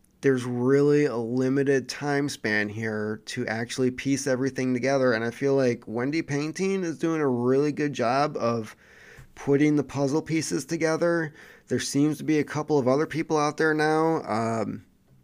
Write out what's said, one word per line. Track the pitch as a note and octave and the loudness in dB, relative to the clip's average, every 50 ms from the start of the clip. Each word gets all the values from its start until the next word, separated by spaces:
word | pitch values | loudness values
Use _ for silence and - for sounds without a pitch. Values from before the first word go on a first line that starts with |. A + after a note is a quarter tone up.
| _ _ _ _ | _ _ _ _
there's | - C#3 C3+ B2+ A#2 | 2 2 2 2 0
really | B2 B2 A#2+ A#2+ B2+ C3+ C#3+ C#3+ D3 D3 D3 D3 | -2 -2 0 2 4 4 6 6 6 4 4 2
a | D3 A2+ A#2 | 2 0 -2
limited | A#2 A2+ B2 B2+ C3 C3 C3 C#3+ C#3 C#3 C#3 C3+ B2+ - | -4 -2 0 0 0 2 2 2 2 2 2 0 0 -4
time | - - C#3+ D3 C#3+ C#3+ C#3+ C#3+ | -8 -6 -4 -2 0 0 0 -2
span | - - - A2 G#2+ G#2 G#2 G#2 | -4 -4 -2 0 0 0 0 -2
here | G#2 A2 A2+ A2+ A2 G#2+ G#2+ G#2+ G#2+ A2 - | -4 -6 -4 -4 -4 -4 -4 -4 -6 -8 -10
to | - - B2+ A#2+ - | -8 -6 -6 -4 -4
actually | G#2+ A2+ A#2 A#2 - - C3 B2+ | -4 -4 -4 -4 -2 0 0 0
piece | B2+ B2+ - C3+ C#3 C3 C#3 | 0 -2 -2 -2 -2 0 0
everything | C#3+ C3 B2 C3+ C3+ B2+ - B2+ B2+ B2+ | 0 0 0 0 -2 -2 -2 -2 -2 -2
together, | B2 A#2+ C3 C#3 C#3 C3 B2+ | 0 0 0 2 2 2 2
and | A#2 A2 A2+ | 2 2 0
I | A#2 | -4
feel | A2+ - C#3 C#3 C#3 | -4 -2 0 2 2
like | C#3 C3 B2 A#2+ A#2 - | 2 2 2 0 -2 -4
Wendy | - A2 A#2 B2 C#3 D3 E3 | -8 -6 -4 -2 -2 -2 -4
Painting | D#3+ - D3 C#3+ D3 D#3 D#3+ E3+ F#3+ F#3+ G3 F#3+ F#3 | -4 -4 -4 -4 -4 -4 -4 -4 -2 -2 -2 -2 -2
is | E3+ D#3 B2 | -4 -4 -2
doing | - E3 E3 D#3+ | -2 -2 0 0
a | D3+ C#3 | 0 0
really | B2 A#2+ A#2+ B2 C3 C3+ D3 D3+ C#3 | 0 2 2 2 4 4 2 0 0
good | D3 D3+ D3 | -2 -2 -2
job | C#3 - B2 A2+ B2 C3+ C#3+ D3+ - - | -2 0 0 0 2 2 0 0 -2 -2
of | - A#2 A#2 A#2 A2 G#2+ - - - - - - - - - - - - - | 0 0 0 -2 -4 -8 -12 -20 -20 -20 -20 -20 -20 -20 -20 -20 -20 -20 -20
putting | - - C#3 C#3+ C#3 D3+ D3+ D3+ | -6 0 2 4 4 4 4 4
the | D3 C3 | 2 0
puzzle | - - C3+ C#3+ C3+ C3+ D#3+ | -2 -2 -2 0 0 0 0
pieces | D3+ D#3 D#3 E3 D3+ - F3 E3 C3+ | -2 -2 -2 -2 -2 -2 -4 -4 -4
together. | - E3 E3 D#3+ D#3+ D#3+ D#3+ E3+ E3+ E3+ E3+ D#3+ D3+ D3+ - - - - - _ - | -4 -4 -2 0 0 0 2 2 2 2 0 -2 -4 -8 -14 -20 -20 -20 -20 _ -4
There | B2+ B2 | -4 -2
seems | - - - C#3 C#3+ D3+ D3+ - | -2 -2 0 2 2 2 0 -2
to | C#3 | -2
be | C3+ D#3 D3+ | 0 0 0
a | C#3 | 0
couple | C#3+ - D3+ D3+ D3 D3+ D3 | 0 -4 -6 -2 0 2 2
of | B2+ B2+ | 4 4
other | C3 C#3+ D#3+ | 2 2 0
people | D#3 - D3+ D#3+ - D#3+ D3+ | -2 -4 -6 -4 0 0 0
out | D3 D3 D3 - | 0 0 0 0
there | D#3 D#3+ D3+ | 2 2 2
now. | D3+ D3+ D#3 D#3 D#3 D#3+ E3 D#3+ D3+ - | 2 2 2 2 2 2 2 0 0 -2
Um, | - G#2 A2+ A2+ A2+ A2+ A2+ G#2+ G#2 - G#2 - _ _ _ _ _ _ - | -2 -2 -2 -2 -2 -2 -2 -2 -4 -6 -8 -12 _ _ _ _ _ _ -20